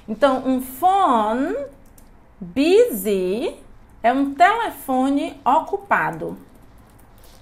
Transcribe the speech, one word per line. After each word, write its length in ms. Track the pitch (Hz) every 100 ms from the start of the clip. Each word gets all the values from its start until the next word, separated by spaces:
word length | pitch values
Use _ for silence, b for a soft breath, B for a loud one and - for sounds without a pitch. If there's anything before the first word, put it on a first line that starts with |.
| B
Então, 360 | 220 277 262 262
um 160 | 254
phone 960 | 254 - 359 392 349 240 214 233 302 494 539 - - - - - - -
busy 1160 | 175 214 311 403 494 226 196 196 180 214 330 - - - - -
é 100 | 226
um 220 | 262 277 277
telefone 1080 | 359 453 415 - - 254 269 285 330 -
ocupado, 960 | 240 302 320 392 - 202 156 160 170 190 - - - - - - - - b b